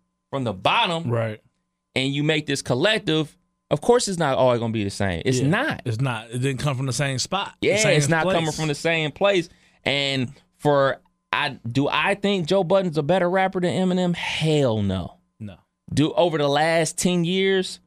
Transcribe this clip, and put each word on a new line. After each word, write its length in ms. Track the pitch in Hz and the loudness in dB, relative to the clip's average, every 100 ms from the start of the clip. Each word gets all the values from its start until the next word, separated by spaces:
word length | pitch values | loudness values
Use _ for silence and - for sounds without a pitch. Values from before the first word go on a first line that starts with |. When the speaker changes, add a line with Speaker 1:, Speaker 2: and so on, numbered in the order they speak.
| _ _ _ | _ _ _
Speaker 1:
from 140 | 139 | -4
the 80 | 117 | -4
bottom. 580 | 92 143 208 214 165 165 | -2 0 0 0 -2 -2
Speaker 2:
Right. 300 | 117 113 107 _ _ _ _ _ | -2 -4 -8 _ _ _ _ _
Speaker 1:
And 180 | 127 135 | -4 -2
you 100 | 139 | 0
make 240 | 151 156 151 | 0 0 -2
this 160 | 139 | -4
collective. 760 | - 127 196 220 185 156 156 _ _ _ - | -2 0 2 0 0 0 -2 _ _ _ -4
Of 100 | 147 | 0
course, 260 | - 240 220 | 4 4 2
it's 100 | 175 | -2
not 180 | 151 131 | 0 4
all 200 | 127 120 | 4 4
gonna 140 | 117 | 0
be 120 | 110 | -2
the 60 | 98 | -2
same. 320 | - 101 85 | -2 -2 0
It's 160 | - 127 | 0 2
Speaker 2:
Yeah. 60 | 135 | 2
Speaker 1:
not. 340 | 208 302 - | 2 0 -4
Speaker 2:
It's 160 | - 110 | -4 -2
not. 300 | 135 113 117 | -2 -4 -6
It 80 | 123 | -4
didn't 160 | 135 131 | -2 -2
come 160 | 147 127 | -2 -2
from 100 | 135 | -2
the 60 | |
same 260 | 120 139 127 | -2 -2 -2
spot, 360 | - 190 196 - | -4 -4 -6 -2
the 80 | - | 0
Speaker 1:
Yeah, 80 | 196 | 4
Speaker 2:
same 180 | 214 156 | 4 4
Speaker 1:
it's 120 | 147 | 4
not 160 | 165 | 2
Speaker 2:
place. 100 | 170 | 2
Speaker 1:
coming 180 | 175 160 | 0 0
from 160 | 151 156 | -2 -2
the 60 | |
same 380 | 143 165 165 151 | -2 0 0 -2
place. 360 | - 196 190 165 _ _ _ | 0 2 2 -2 _ _ _
And 480 | - 139 139 135 123 - _ _ | -4 -2 -2 -2 -4 -8 _ _
for, 420 | 147 139 135 - _ _ _ | 2 2 2 -2 _ _ _
I, 260 | 123 143 123 117 | -4 -4 -6 -4
do 180 | 120 143 | -2 0
I 260 | 151 170 | 0 0
think 320 | 202 202 202 151 | 0 -2 -2 0
Joe 180 | 190 | 0
Budden's 340 | 165 196 180 151 | 2 0 0 -2
a 40 | |
better 260 | 143 185 175 | 0 0 2
rapper 300 | 190 190 190 | 0 0 0
than 120 | 175 131 185 | -2 0 0
Eminem? 260 | 180 180 | 0 0
Hell 680 | 170 - - 156 151 131 110 | -2 -6 -2 0 2 2 0
no. 360 | 101 92 82 - _ - | 0 -2 -6 -14 _ -18
Speaker 2:
No. 180 | 104 87 _ _ - | -16 -16 _ _ -4
Speaker 1:
Do, 200 | - 156 | 0 0
over 260 | - 175 156 | 0 -2 0
the 100 | 143 | 0
last 500 | 143 160 165 156 - | 2 2 0 0 -2
ten 260 | 180 180 | 0 0
years 560 | 165 190 190 190 185 - | 0 0 0 0 -2 -10